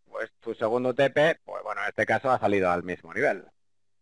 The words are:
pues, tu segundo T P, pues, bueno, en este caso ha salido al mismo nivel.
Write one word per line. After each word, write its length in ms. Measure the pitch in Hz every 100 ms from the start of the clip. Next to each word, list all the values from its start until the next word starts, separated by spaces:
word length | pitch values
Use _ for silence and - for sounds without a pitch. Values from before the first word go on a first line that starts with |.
| _
pues, 260 | 104 113 _
tu 140 | 117
segundo 400 | 107 113 123 127
T 160 | 123 139
P, 300 | 147 160 151
pues, 200 | - 95
bueno, 180 | 104 101
en 80 | 101
este 160 | - 107
caso 240 | 110 131
ha 100 | -
salido 300 | 104 101 90
al 120 | 87
mismo 300 | 87 87 82
nivel. 320 | 95 139 95 - _ _ _ _ _